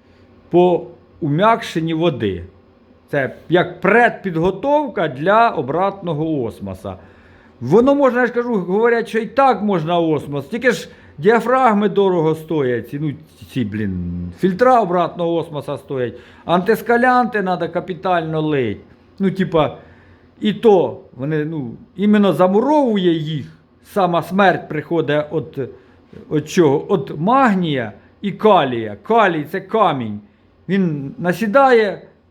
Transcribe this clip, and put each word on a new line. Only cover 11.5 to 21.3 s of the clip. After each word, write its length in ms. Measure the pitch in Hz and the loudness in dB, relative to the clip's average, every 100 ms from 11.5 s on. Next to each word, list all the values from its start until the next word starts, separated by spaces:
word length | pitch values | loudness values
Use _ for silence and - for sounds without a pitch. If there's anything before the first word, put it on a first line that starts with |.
| 262 254 202 208 | 2 4 2 2
дорого 460 | 175 196 180 156 156 | 2 2 2 0 -2
стоять. 540 | 156 160 127 120 117 | -4 -2 0 -2 -4
Ну, 200 | 143 151 113 - - - | -8 -6 -8 -14 -20 -10
ці, 140 | 131 107 | -6 -4
блін, 680 | 107 104 92 87 87 87 87 | -4 -4 -4 -6 -6 -8 -2
фільтра 420 | 185 180 247 247 | -2 2 4 4
обратного 540 | 190 180 170 - 170 170 | 2 0 -2 -2 -2 -2
осмоса 420 | 160 147 135 135 | -4 -8 -8 -8
стоять. 360 | - 135 120 107 - - - | -6 -6 -6 -8 -18 -14 -2
Антискалянти 960 | 175 185 214 202 240 254 247 240 214 | 0 2 0 2 2 2 2 0 -2
треба 260 | 185 175 170 | -2 -2 -4
капітально 760 | 175 175 165 190 175 160 156 | -6 -8 -6 -2 -2 -2 -4
лить. 400 | 156 143 117 98 - _ _ - | -2 -2 -2 -4 -12 _ _ -4
Ну, 120 | 190 | -2
типа, 460 | 190 170 165 143 - - - _ - _ - | -2 -2 0 0 -4 -20 -20 _ -20 _ -6
І 120 | 214 | -4
то 460 | 208 233 190 127 101 - | 2 4 4 4 -4 -16
вони, 320 | - 139 | -10 -6